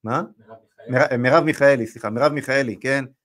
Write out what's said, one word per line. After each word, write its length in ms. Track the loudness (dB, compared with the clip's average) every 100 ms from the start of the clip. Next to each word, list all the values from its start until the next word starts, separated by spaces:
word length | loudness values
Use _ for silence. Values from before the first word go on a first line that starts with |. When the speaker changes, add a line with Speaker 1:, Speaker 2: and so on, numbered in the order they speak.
Speaker 1:
מה? 180 | -4 -6
Speaker 2:
מרב 360 | -6 _ _ -20 _ _ -4
מיכאלי. 280 | 0 0 0
Speaker 1:
מר-, 140 | 2
מרב 140 | 4
מיכאלי, 420 | 2 2 4 4 -2
סליחה, 240 | -8 -8
מרב 220 | 0 0
מיכאלי, 440 | -2 -2 -2 -2 -6
כן? 240 | -4 -4 -4 _